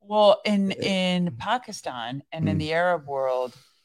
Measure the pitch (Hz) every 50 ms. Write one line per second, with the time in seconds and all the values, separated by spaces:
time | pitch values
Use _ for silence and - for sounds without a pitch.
0 | _ 202 208 214 208 202 196 - - 214 208 202 196 190 180 - - 196 190 185
1 | 185 180 180 180 175 175 120 113 - 202 226 254 247 - 202 - - 165 131 120
2 | 113 117 131 139 - _ - 165 160 156 156 156 156 156 160 165 175 180 175 160
3 | 143 143 139 135 135 131 127 127 127 123 - 131 _ _ _ _ _